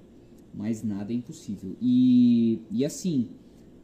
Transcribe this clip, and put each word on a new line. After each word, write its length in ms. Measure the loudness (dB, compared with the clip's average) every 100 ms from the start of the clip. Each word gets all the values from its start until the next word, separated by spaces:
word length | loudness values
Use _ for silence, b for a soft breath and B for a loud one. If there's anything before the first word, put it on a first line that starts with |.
| -20 -20 -20 -20 -20
mas 280 | -10 -8 -6
nada 300 | -6 -6 -6
é 40 | -8
impossível. 600 | -8 -16 -12 -10 -10 -4
E, 800 | 0 4 6 6 6 4 2 0 -4
e 120 | -4
assim, 440 | -4 -4 -4 -2 -4 -8 b b b -20